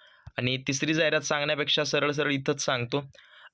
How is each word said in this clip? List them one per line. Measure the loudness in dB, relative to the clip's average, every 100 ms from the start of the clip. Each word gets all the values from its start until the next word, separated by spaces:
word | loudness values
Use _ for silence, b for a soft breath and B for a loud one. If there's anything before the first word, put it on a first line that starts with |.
| B B B -2
आणि | -2 -2
तिसरी | -2 0 2
जाहिरात | 2 4 2
सांगण्यापेक्षा | 0 0 0 0 0 0
सरळ | 2 2 2
सरळ | 0 0
इथंच | 0 0 -2
सांगतो. | 0 -2 0 -4 -4 B B B B